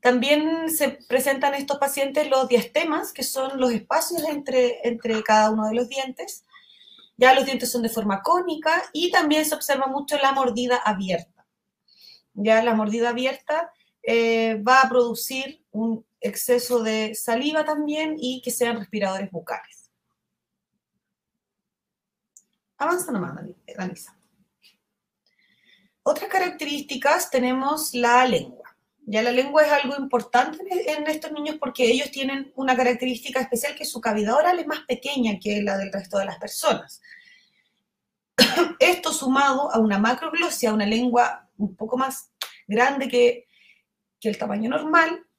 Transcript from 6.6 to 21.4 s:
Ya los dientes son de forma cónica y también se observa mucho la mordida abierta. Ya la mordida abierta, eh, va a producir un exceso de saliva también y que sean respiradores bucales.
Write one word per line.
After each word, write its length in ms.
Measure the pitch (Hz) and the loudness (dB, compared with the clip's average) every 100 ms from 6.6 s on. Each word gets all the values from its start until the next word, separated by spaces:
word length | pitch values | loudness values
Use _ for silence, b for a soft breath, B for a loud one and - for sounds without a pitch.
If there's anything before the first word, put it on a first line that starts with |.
| B B B B B _ | B B B B B _
Ya 160 | 254 | 6
los 120 | 262 | 6
dientes 260 | 269 254 240 | 4 -2 -2
son 120 | 247 | -2
de 60 | 226 | -2
forma 320 | 226 208 196 | -2 -2 -2
cónica 600 | - 349 359 311 311 339 359 | 0 0 0 -2 0 0 -2
y 200 | 302 349 | -4 0
también 320 | 370 311 302 | 2 2 2
se 100 | 311 | 0
observa 320 | 302 - 277 269 | -4 -2 0 0
mucho 320 | 269 285 294 | -4 -4 0
la 140 | 269 | 2
mordida 460 | 277 262 220 247 240 | 2 0 0 0 0
abierta. 680 | 214 196 190 170 - _ _ _ _ _ _ B B B _ | 0 -2 -2 -4 -6 _ _ _ _ _ _ B B B _
Ya 280 | - 208 220 | -6 2 4
la 140 | 240 | 4
mordida 360 | 220 214 226 233 | 2 0 0 -2
abierta, 640 | 233 254 269 _ 302 339 b b _ | 0 -4 -4 _ -4 -4 b b _
eh, 580 | - 233 226 226 226 220 208 | -2 0 2 2 0 0 4
va 140 | 262 | 6
a 80 | 262 | 6
producir 760 | 254 233 226 - 262 269 - _ | 4 2 0 -6 -8 -8 -12 _
un 340 | 214 226 220 - _ | -4 -2 -4 -8 _
exceso 600 | - 202 - 247 240 247 | -8 -6 0 0 2 -2
de 320 | 220 220 214 | 0 -2 -2
saliva 500 | 214 - 233 285 311 | -6 -4 -2 0 -2
también 520 | 302 302 302 302 311 311 | -2 -2 -2 -2 -4 -4
y 240 | 247 254 | -6 -6
que 80 | 247 | -6
sean 300 | 240 233 226 | -2 -2 -2
respiradores 500 | 202 214 196 190 202 | -6 -4 -4 -4 -8
bucales. 640 | 170 160 113 - - _ _ _ _ _ _ _ _ _ _ _ _ _ _ _ _ | -10 -10 -10 -12 -20 _ _ _ _ _ _ _ _ _ _ _ _ _ _ _ _